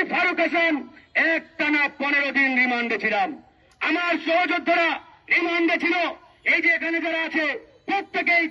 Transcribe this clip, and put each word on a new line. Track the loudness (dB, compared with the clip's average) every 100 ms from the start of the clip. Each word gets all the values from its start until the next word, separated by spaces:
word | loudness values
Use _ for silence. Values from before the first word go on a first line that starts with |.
| 2
ফারুক | 0 0 0
হাসান | 0 2 2 0 -4 -16 -8 0 0 0
একটানা | -4 -4 0 2 0 -2
পনেরো | -2 0 0 0
দিন | 0 2
রিমান্ডে | 0 0 -2 -2
ছিলাম। | -2 0 0 -4 -16 _ _ -8
আমার | -4 -2 0 -2 0
সহযোদ্ধারা | 2 2 0 2 2 2 -2 -8 -16 -2
রিমান্ডে | 0 0 0 2 2
ছিল। | 0 0 -2 -4 -16 _ -2
এই | 2
যে | 2 0
এখানে | 0 -2 -2
যারা | -4 -4
আছে, | -2 -2 -4 -10 -14 -4
প্রত্যেকেই | -4 -2 -4 0 2 2